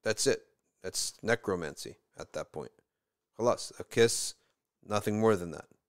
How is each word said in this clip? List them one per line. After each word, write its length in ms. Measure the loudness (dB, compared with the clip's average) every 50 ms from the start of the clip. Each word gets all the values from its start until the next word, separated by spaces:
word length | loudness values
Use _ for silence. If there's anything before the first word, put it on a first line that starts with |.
| _
That's 240 | -2 -2 0 2 2
it. 180 | 2 0 -2 _ _ _ _ _ _ _ -12
That's 300 | -8 -6 -6 -6 -6 -8 -6 0
necromancy 720 | 0 0 0 0 -4 -4 -2 -4 -8 -8 -10 -14 -16 -16 _ _ _ _ -16
at 140 | -16 _ -8
that 180 | -10 -10 _
point. 200 | -10 -12 -12 -12 _ _ _ _ _ _ _ _ _ _ _ _ _ 0
Khalas, 320 | 2 2 2 0 -2 -12 -12 -14
a 40 | -16
kiss, 520 | _ 4 6 6 6 6 0 -4 -6 -8 _ _ _ _ _ _ _ _ _ _
nothing 340 | -2 -2 0 0 0 0 4
more 160 | 4 4 4
than 160 | 4 0 -8
that. 140 | -10 -12 -14 _ _ _ _